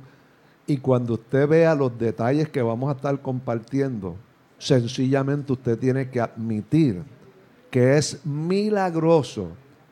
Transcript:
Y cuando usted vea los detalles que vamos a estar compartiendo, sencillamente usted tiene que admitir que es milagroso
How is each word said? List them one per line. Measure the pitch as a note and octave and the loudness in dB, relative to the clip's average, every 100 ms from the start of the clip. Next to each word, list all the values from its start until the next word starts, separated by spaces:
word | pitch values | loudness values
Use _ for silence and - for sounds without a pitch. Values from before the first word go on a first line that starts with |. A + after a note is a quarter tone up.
| - _ _ _ _ _ - | -16 _ _ _ _ _ -6
Y | C#3+ | -4
cuando | B2+ B2+ A#2+ | 2 2 2
usted | A2 - C3+ C#3+ | -4 -2 0 4
vea | D#3+ E3 | 4 4
los | D#3 C3+ A#2 | 2 0 0
detalles | A#2 A2 A#2 D3 D3+ | -4 -2 0 0 0
que | D3 | -2
vamos | A#2 A2+ C3+ | -2 -2 -4
a | C3+ | -4
estar | C#3+ C#3 | -4 -4
compartiendo, | C3+ B2+ C3 A#2 A2 C3+ C3+ A#2 F#2 E2+ - _ _ _ | -4 -6 -4 -6 -4 -2 -2 -4 -8 -10 -16 _ _ _
sencillamente | - C3 A2+ - C3 C3+ C3+ D3 C#3 | 2 2 2 -2 0 0 0 -2 -2
usted | B2+ B2+ A#2 | -4 0 0
tiene | B2+ B2+ C3 | 0 0 -2
que | B2 | -4
admitir | A2+ - A2+ A2 G#2 D3+ D#3 F2+ D#2+ - - _ _ _ _ | -4 -4 -6 -4 0 2 2 0 -8 -18 -20 _ _ _ _
que | B2+ B2 C#3+ | 2 4 4
es | D3 - | 0 -6
milagroso | D3+ C#3+ D#3+ F#3+ G#3+ G#3 F#3 E3 D#3+ E3 C3 - F2+ E2+ - _ _ | -8 -6 -2 -2 0 0 0 0 4 4 2 -6 -8 -10 -20 _ _